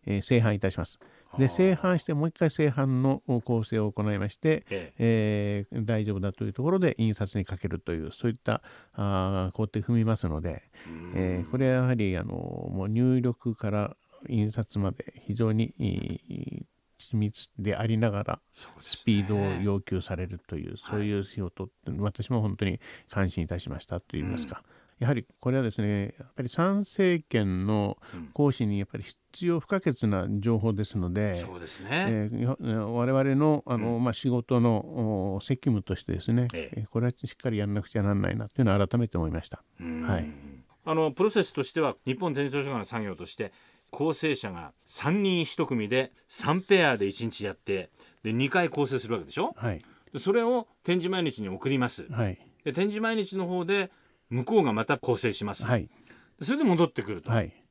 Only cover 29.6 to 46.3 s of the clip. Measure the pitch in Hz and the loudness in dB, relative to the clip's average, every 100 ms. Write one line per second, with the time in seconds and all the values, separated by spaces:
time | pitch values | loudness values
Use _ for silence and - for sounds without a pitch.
29.6 | - 190 175 127 110 98 95 104 110 113 | 0 0 0 0 0 2 0 0 2 2
30.6 | 113 101 104 104 87 92 104 87 87 90 | 2 0 -2 -2 -2 0 0 -2 -6 -10
31.6 | 82 - 95 151 190 110 104 113 120 135 | -12 -12 -4 -2 0 0 -2 -2 -2 -2
32.6 | 131 113 104 120 120 135 135 135 156 147 | -2 -2 -2 0 2 4 4 4 4 2
33.6 | - 120 110 117 123 113 135 123 113 123 | 0 -2 0 0 0 0 0 0 2 4
34.6 | 117 107 - 160 110 104 98 95 - 135 | 4 2 -2 -4 0 0 0 -2 -2 -2
35.6 | 143 107 - 92 - 87 - 117 123 - | 2 0 0 -6 -4 -4 2 2 2 -4
36.6 | 76 - 110 117 123 - 120 - 131 107 | -8 -8 -4 0 0 -2 -10 -6 -2 0
37.6 | 104 101 - 110 101 101 95 101 107 - | 0 -2 -2 0 2 2 2 -2 -4 2
38.6 | 117 98 98 120 117 87 80 80 - - | 4 6 4 2 0 0 0 -2 -6 -16
39.6 | _ _ 82 82 80 - 76 73 71 69 | _ _ -8 -6 -2 -2 -2 -10 -18 -20
40.6 | - _ - 160 156 135 208 214 175 - | -20 _ -2 0 0 2 2 4 0 -2
41.6 | 135 165 147 - - 131 175 143 143 143 | -4 0 0 0 -4 -2 -2 0 -2 -2
42.6 | 139 127 95 117 104 85 107 - 101 _ | -2 -4 -4 -6 -6 -8 -12 -8 -8 _
43.6 | _ _ _ - 151 156 160 139 107 87 | _ _ _ -4 -2 0 -2 -2 -6 -10
44.6 | 76 _ _ - 143 190 196 180 156 - | -14 _ _ -6 0 2 2 2 0 -2
45.6 | 156 123 104 127 131 _ _ | -2 -2 0 0 -2 _ _